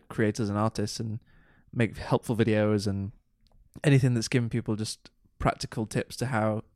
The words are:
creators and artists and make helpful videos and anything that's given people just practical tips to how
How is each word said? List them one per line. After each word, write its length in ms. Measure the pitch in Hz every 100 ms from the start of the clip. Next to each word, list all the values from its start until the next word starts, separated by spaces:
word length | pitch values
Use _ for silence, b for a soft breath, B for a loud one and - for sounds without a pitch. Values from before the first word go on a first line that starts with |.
| -
creators 400 | - 107 107 104
and 80 | 104
artists 420 | 110 - 104 -
and 200 | 113 113 - b b b b
make 260 | - 113 -
helpful 380 | - 127 - 113
videos 520 | 110 107 107 107 104
and 240 | 98 98 - _ _ _ _ _ -
anything 300 | 147 139 131 120
that's 120 | -
given 220 | 131 117
people 260 | 120 110 107
just 360 | 107 - - _ _ -
practical 480 | 131 - - - 107
tips 300 | 123 - -
to 80 | 123
how 360 | 117 107 107 -